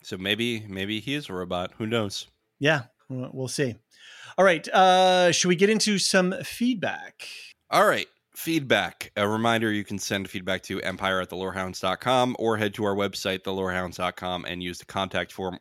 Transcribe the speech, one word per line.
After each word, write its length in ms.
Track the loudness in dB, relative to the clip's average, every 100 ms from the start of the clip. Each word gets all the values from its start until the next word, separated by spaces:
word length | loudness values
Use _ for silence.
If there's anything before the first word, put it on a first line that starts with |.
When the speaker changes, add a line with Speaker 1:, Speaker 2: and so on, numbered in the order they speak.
Speaker 1:
So 140 | -12 -6
maybe, 480 | -2 -2 -2 -4 -6
maybe 340 | -6 -4 -4
he 140 | -4
is 140 | -6 -6
a 60 |
robot. 380 | -8 -4 -4 -6 -6
Who 80 | -2
knows? 400 | 0 -2 -4 -12 _ _ _
Speaker 2:
Yeah, 240 | 0 0 -2 _ -12
we'll, 220 | -10 -10
we'll 160 | -8 -6
see. 260 | -4 -4 -4 _ _ -20 -20 -6 4
All 60 |
right. 220 | 4 4 2
Uh, 640 | 6 8 8 6 6 4
should 160 | 4 2
we 80 | 4
get 120 | 4
into 280 | 4 2 0
some 340 | 2 2 2 0
feedback? 880 | -8 -2 -2 0 -4 -6 -12 -18 -18 -16 -20 -20 _
Speaker 1:
All 160 | 2 4
right. 200 | 2 -2 _ _
Feedback. 800 | -10 -2 -2 2 2 2 -4 -8 0
A 100 | 0
reminder, 460 | 2 2 2 2
you 120 | 0
can 140 | -4 -8
send 300 | -4 -4 -4
feedback 340 | -8 -4 -4
to 160 | -4 -6
empire 380 | -6 -4 -2 -2
at 80 | -2
the 60 | -6
lorehounds 440 | -6 -4 -6 -4
dot 200 | -4 -2
com 360 | 0 2 2 0
or 200 | 0 0
head 160 | 0
to 100 | 0
our 100 | 0
website, 500 | 0 -2 -2 -4 -4
the 80 | -4
lorehounds 440 | -4 -2 -2 -4 -4
dot 200 | -4 -4
com, 280 | -6 -6
and 180 | -6 -8
use 160 | -8 -10
the 60 |
contact 480 | -8 -6 -4 -4 -6
form 240 | -6 -8 -4